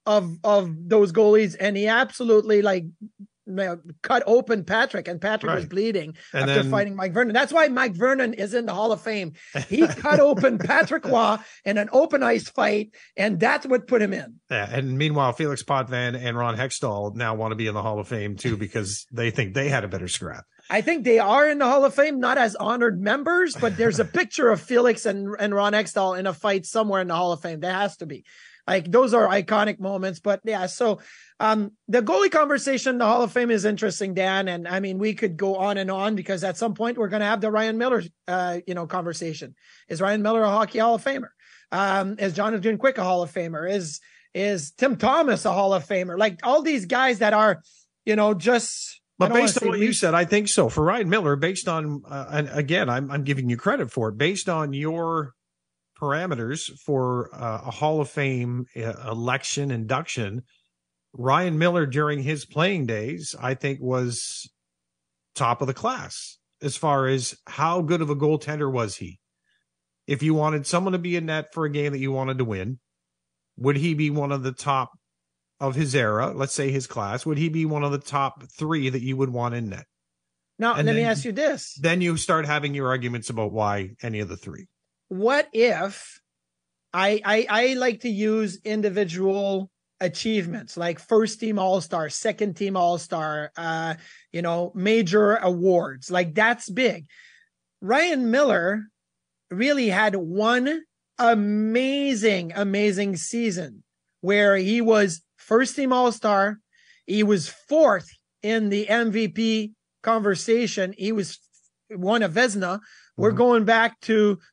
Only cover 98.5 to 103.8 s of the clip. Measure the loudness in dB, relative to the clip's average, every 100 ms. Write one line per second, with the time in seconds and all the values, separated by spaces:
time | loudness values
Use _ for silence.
98.5 | 2 0 -2 -6 _ _ _ _ _ _
99.5 | -2 0 2 2 2 2 0 -2 0 2
100.5 | 2 0 -4 -8 _ _ 2 4 4 2
101.5 | 0 0 0 0 0 -2 0 2 0 -2
102.5 | -4 -2 0 0 0 -2 -4 -6 -4 -2
103.5 | -4 -8 -14